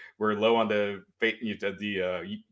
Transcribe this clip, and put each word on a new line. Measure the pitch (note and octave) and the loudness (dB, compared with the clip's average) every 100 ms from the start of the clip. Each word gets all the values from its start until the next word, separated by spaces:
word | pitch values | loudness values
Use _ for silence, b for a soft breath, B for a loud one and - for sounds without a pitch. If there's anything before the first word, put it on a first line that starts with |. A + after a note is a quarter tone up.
| B - | B -4
We're | G#2+ | -2
low | G#2 A2 A#2 | 2 4 4
on | G#2+ | 4
the | G#2 G2+ G2 - _ | 2 0 -4 -12 _
fa-, | A2+ G#2+ | -2 0
you | A2 F#2+ | -6 -4
know, | G2+ F#2 | -6 -4
the, | G#2 G2 | -4 -2
uh, | F2+ F2+ | -2 -2
Y-, | F#2 G#2+ - | -6 -12 -14